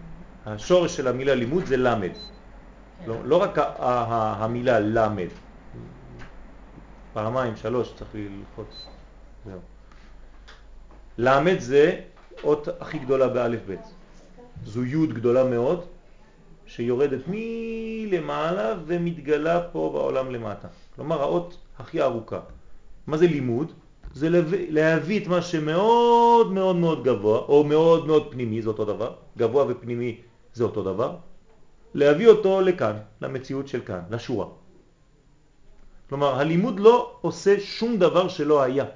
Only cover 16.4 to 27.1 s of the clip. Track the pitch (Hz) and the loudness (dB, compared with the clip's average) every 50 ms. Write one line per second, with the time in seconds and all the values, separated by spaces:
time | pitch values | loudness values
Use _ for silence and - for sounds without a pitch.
16.4 | - - - - - - - - 117 120 123 127 147 135 131 - - 170 202 220 | -20 -20 -20 -20 -20 -16 -8 -6 -2 0 0 2 0 0 0 -4 -6 -6 -6 -6
17.4 | 226 226 226 226 226 226 226 226 226 220 220 220 220 208 185 165 151 147 147 147 | -6 -8 -8 -8 -8 -8 -8 -8 -8 -8 -8 -6 -4 -4 -4 -4 -2 -4 -4 -2
18.4 | 156 165 180 202 214 220 214 175 151 156 175 175 170 170 170 156 131 143 151 147 | -2 -2 -2 -2 -2 -4 -4 -6 -6 -4 -4 -2 -2 -4 -4 -4 -2 0 0 0
19.4 | 151 165 170 175 170 - - 160 156 156 - 147 139 135 131 131 131 131 123 117 | 2 2 0 0 -2 -4 -6 -4 -4 -2 -2 -2 -2 -2 -2 -2 -4 -4 -6 -8
20.4 | 113 104 101 - - 92 - - - - - - 127 156 165 143 143 170 170 175 | -8 -8 -10 -10 -14 -18 -20 -20 -20 -20 -16 -10 -6 -6 -4 -2 -2 -2 -2 -2
21.4 | 170 170 - - - - - - 113 - 160 160 143 131 117 113 110 - 101 87 | -4 -6 -14 -18 -20 -20 -18 -18 -14 -8 -4 -2 -2 0 -2 -4 -8 -8 -10 -12
22.4 | - - - - - - - - - - - - - 135 151 156 175 170 151 139 | -12 -14 -20 -20 -18 -18 -18 -18 -18 -18 -18 -14 -8 -2 2 4 4 4 4 2
23.4 | 127 123 113 127 160 165 - - - - - - - - - 131 151 165 175 175 | -2 -2 -2 -2 -4 -6 -10 -18 -20 -20 -20 -18 -18 -14 -8 -4 0 2 2 2
24.4 | 170 160 196 190 - - 156 151 156 160 165 160 139 170 214 196 - 165 180 175 | 2 2 -2 -4 -4 -2 0 2 4 4 2 2 0 0 -2 -2 0 0 -2 -2
25.4 | 170 - 165 156 151 151 160 180 208 226 233 233 240 240 233 233 233 233 233 233 | -2 -2 -4 -2 -2 0 0 2 4 4 4 4 6 6 6 6 6 6 6 6
26.4 | 220 180 190 190 190 185 180 175 170 165 156 - - 127 | 4 4 2 0 2 2 2 2 2 2 0 2 2 0